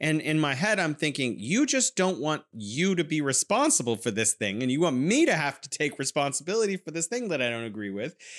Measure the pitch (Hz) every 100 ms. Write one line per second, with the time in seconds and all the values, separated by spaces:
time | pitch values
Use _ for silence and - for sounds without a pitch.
0 | 156 156 143 156 151 131 208 208 165 147
1 | 156 139 127 107 110 208 294 269 - -
2 | 185 156 151 151 - 113 104 123 185 180
3 | 151 156 139 127 - 214 302 - 120 110
4 | 120 104 110 - 104 101 127 139 170 127
5 | 151 254 320 165 147 - - - 151 -
6 | 135 151 143 - 151 220 214 185 - 160
7 | 165 247 233 151 123 117 117 104 101 98
8 | 131 - -